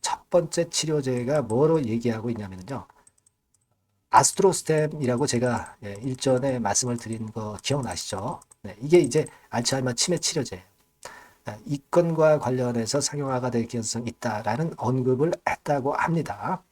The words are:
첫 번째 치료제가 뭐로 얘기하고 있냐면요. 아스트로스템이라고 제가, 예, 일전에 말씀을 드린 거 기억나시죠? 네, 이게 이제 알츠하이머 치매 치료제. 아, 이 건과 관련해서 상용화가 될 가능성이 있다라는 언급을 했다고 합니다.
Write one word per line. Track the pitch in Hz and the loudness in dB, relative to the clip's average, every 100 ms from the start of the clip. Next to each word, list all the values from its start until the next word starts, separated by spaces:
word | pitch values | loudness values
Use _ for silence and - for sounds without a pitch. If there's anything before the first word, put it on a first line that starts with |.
첫 | - - _ | -6 -6 _
번째 | 180 165 - 170 | 2 2 -2 -2
치료제가 | - 156 151 131 123 120 151 | -2 -2 0 0 -2 0 0
뭐로 | 113 117 156 165 120 | 0 4 4 4 2
얘기하고 | 113 120 110 120 | 0 0 -2 -4
있냐면요. | 110 101 92 92 127 - _ _ _ _ _ _ _ _ _ _ _ _ | -6 -8 -12 -10 -10 -12 _ _ _ _ _ _ _ _ _ _ _ _
아스트로스템이라고 | 117 - - 190 - - 156 151 151 127 120 147 | 4 4 4 4 4 2 2 0 -2 0 0 0
제가, | 120 123 117 - - | 0 0 0 -6 -14
예, | 101 101 | -14 -8
일전에 | 131 120 135 127 139 127 | -8 -2 2 2 2 0
말씀을 | 107 104 127 120 | 0 0 -2 -4
드린 | 110 113 110 | -6 -8 -8
거 | 113 107 104 | -8 -10 -6
기억나시죠? | - 139 127 98 - 98 113 170 - _ | -4 -2 -4 -8 -8 -6 -6 -8 -14 _
네, | 101 90 | -16 -10
이게 | 143 175 | 4 6
이제 | 135 147 151 - _ | 6 2 -2 -6 _
알츠하이머 | 117 117 190 127 | -4 0 0 0
치매 | 120 - 165 | 0 0 0
치료제. | - 156 123 92 - _ _ _ - - - _ | -2 -2 -4 -8 -16 _ _ _ -18 -18 -20 _
아, | - 107 - | -14 -12 -6
이 | 143 - | -8 0
건과 | 175 170 160 156 151 | 2 4 4 4 4
관련해서 | 127 127 123 117 110 147 | 2 0 0 0 0 0
상용화가 | 139 143 139 127 123 | -2 -2 -2 -2 0
될 | 120 113 | 0 -2
가능성이 | 120 110 117 117 | -4 -4 -6 -6
있다라는 | - 120 107 113 120 165 - | -6 -4 -4 -2 -2 -2 -2
언급을 | - 131 127 127 160 - - | -2 0 2 2 2 0 -2
했다고 | - - 143 131 | -2 -2 0 0
합니다. | - 180 165 160 - 160 180 _ | 0 0 0 -2 -6 -6 -6 _